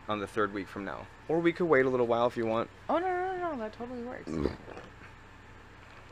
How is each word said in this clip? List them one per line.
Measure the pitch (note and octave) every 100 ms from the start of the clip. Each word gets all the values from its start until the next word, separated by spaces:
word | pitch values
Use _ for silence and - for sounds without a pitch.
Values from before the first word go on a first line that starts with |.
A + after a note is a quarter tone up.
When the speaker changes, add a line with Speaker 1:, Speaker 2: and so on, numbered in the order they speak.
| -
Speaker 1:
on | G#2
the | G2
third | A2+ G#2
week | G2+ F#2
from | G#2
now. | G2 A#1+ - - -
Or | E3
we | E3+
could | E3+ F3
wait | C3+ C3
a |
little | B2+ A#2
while | A#2 A#2+
if | A#2+
you | A2
want. | A2+ - - -
Speaker 2:
Oh, | D#4
no, | F#4
no, | F4+ F#4 F#4
no, | F4
no, | C4+
that | A3
totally | - A#3+ B3
works. | A#3+ - -
Speaker 1:
Mm. | D#2+ D2 - - - - - - - - - - - - - - - -